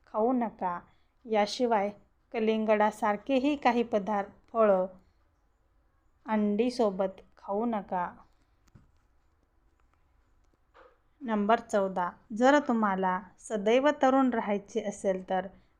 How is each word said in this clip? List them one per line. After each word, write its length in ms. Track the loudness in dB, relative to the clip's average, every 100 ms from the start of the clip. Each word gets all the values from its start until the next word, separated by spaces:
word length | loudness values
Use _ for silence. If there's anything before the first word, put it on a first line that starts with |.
| _
खाऊ 260 | -2 0
नका. 480 | 0 -2 -4 -6 -6 -10 _ _ _
याशिवाय 640 | -2 0 0 0 0 2 0 -6 _ _ _
कलिंगडासारखेही 1200 | -2 0 0 2 2 2 0 -2 -2 0 0 0 0
काही 260 | 0 0
पदार्थ, 480 | 0 -2 -2 -4 -4 -12 _
फळं 340 | 2 4 4 0 -8 _ _ _ _ _ _ _ _ _ _ _ _ -4
अंडीसोबत 960 | 0 0 0 0 0 0 0 -4 -6 -20 _
खाऊ 280 | -8 -4
नका. 500 | -2 -4 -4 -6 -6 -10 -20 _ _ _ _ -20 _ _ _ _ _ _ _ _ _ _ _ _ _ _ _ _ _ _ _ _ -20 _ _ _
नंबर 400 | -6 -2 0 0
चौदा, 500 | 0 -2 -2 -2 -6 -8 _
जर 260 | 2 4 4 2
तुम्हाला 520 | 0 0 0 0 -2 -6 -18
सदैव 520 | -8 -2 2 4 2 2
तरुण 280 | 2 4 2
राहायचे 500 | 0 -2 -4 -4 -6
असेल 480 | -6 -4 -4 -4 -4
तर 160 | -4 -4 -14 _ _